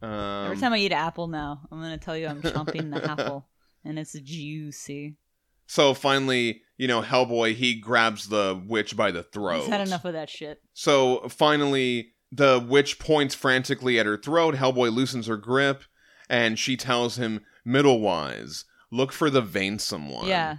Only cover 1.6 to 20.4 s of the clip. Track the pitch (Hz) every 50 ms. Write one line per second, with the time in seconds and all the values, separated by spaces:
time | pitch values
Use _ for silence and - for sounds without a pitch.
1.6 | 147 - 160 160 165 165 160 151 - - 160 160 160 156 147 147 151 165 - 147
2.6 | 151 156 160 160 160 156 143 160 - 156 151 147 120 110 143 139 139 _ _ _
3.6 | _ _ _ _ - 160 156 156 156 - - 156 135 131 160 165 147 147 151 156
4.6 | 151 147 143 - - - 143 143 147 151 147 _ _ _ _ _ _ _ _ _
5.6 | _ - - - 151 139 127 131 - 143 135 135 135 131 127 123 120 117 107 -
6.6 | _ _ _ - 127 127 123 113 107 117 131 127 127 117 120 117 113 113 110 113
7.6 | 127 123 120 113 104 110 120 117 113 113 107 101 - 101 104 104 101 95 95 92
8.6 | 90 104 113 107 104 - 110 104 110 101 90 85 87 _ - 104 104 92 85 80
9.6 | 71 - - - - 190 185 170 - 180 165 160 151 - - - 160 147 151 -
10.6 | _ _ _ - - 160 147 139 131 127 127 120 - 123 - - 165 151 151 147
11.6 | 143 143 139 135 131 127 123 117 113 - _ _ _ - - 120 143 135 131 127
12.6 | 120 120 127 143 143 143 - - - - 156 151 143 135 - - - 139 127 131
13.6 | 127 - 139 117 127 127 123 117 110 104 104 104 - - 156 170 165 160 147 135
14.6 | 135 131 127 127 127 117 110 120 131 127 131 127 110 110 113 104 104 117 123 135
15.6 | 139 139 139 135 - _ _ _ _ _ _ _ - - 127 120 117 113 113 113
16.6 | - - 131 117 - 131 127 120 120 120 113 120 123 113 110 104 - _ _ _
17.6 | - 120 123 135 143 143 127 113 107 101 90 82 76 67 60 52 57 65 78 -
18.6 | - _ _ _ _ - 113 120 135 135 - - 170 151 135 135 117 98 82 101
19.6 | 95 95 101 113 - - - 87 73 71 67 58 - 185 190 175